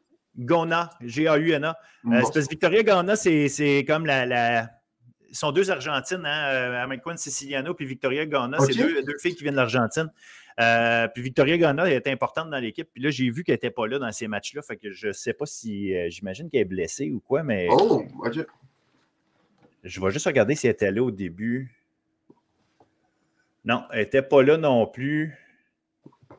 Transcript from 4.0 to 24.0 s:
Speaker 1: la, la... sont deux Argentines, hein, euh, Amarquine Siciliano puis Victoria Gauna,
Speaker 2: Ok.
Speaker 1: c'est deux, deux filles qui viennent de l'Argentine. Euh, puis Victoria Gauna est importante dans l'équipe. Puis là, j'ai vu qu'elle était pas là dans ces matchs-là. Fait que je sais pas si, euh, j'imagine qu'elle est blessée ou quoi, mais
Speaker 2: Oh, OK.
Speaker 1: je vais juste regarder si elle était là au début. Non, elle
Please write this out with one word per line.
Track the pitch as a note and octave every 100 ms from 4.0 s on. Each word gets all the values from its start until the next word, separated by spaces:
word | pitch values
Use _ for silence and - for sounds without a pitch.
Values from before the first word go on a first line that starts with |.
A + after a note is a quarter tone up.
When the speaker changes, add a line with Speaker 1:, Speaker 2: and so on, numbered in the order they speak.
| D#3+
Speaker 1:
la, | C3+ B2
la... | B2 A#2 A#2 A#2 _ _ _ _ _ _
sont | - D3+
deux | C#3+ G3
Argentines, | D#3+ C#3 C#3 C3 F#3
hein, | D3+ D3+ C#3+
euh, | C3 B2 B2
Amarquine | B2+ C3 E3+ E3
Siciliano | - - C#3 C#3 D3
puis | F3
Victoria | C3+ C3 C3+ C3+ D#3
Gauna, | C#3+ B2 D3
Speaker 2:
Ok. | C3+
Speaker 1:
c'est | A#2+
deux, | C#3+ D#3
deux | C#3 C#3+
filles | F3
qui | E3+
viennent | D3 C#3+
de |
l'Argentine. | B2 B2+ A2+ - D#3+ _ - - - -
Euh, | A#2 A#2 A#2 A#2 A2+
puis | B2
Victoria | B2+ C3 C#3 E3+
Gauna | D#3+ C#3+ F3+
est | C3 C#3
importante | C3 C#3+ - D#3+
dans | C#3+
l'équipe. | A2+ - D#3+
Puis | -
là, | C#3
j'ai | B2+ B2+
vu | A#2
qu'elle | F3 A#2+
était | A#2+
pas | A#2 A2
là | C#3
dans | B2
ces | G#2+ A2
matchs-là. | G#2 - C#3+
Fait | - A2+
que | G#2+
je | F#2+ G#2+
sais | G2 -
pas | A2 D3+
si, | - A2+ G2+ G2 F#2
euh, | F2
j'imagine | F2 G2 F#2+ D#3+
qu'elle | C3
est |
blessée | F#2+ F#2 E2 - D3
ou | B2
quoi, | - C#3
mais | D3+ G#2 F2
Speaker 2:
Oh, | C#4+ A#3 - - -
OK. | A#2 C3 F3 _ _ _ _ _ _ _ _ _ _ _ _ _
Speaker 1:
je | F#2 F#2
vais | F#2+
juste | A#2+ F#3
regarder | C3+ G#2+
si | D3+ B2+
elle |
était | G#2+ G2+
là | G2
au | B2+
début. | G2 F#2 E2+ A2 B2 C3 _ _ _ _ _ _ _ _ _ _ _ _ _ _ _ _ _ _ _
Non, | - A#2+ -
elle | A#2+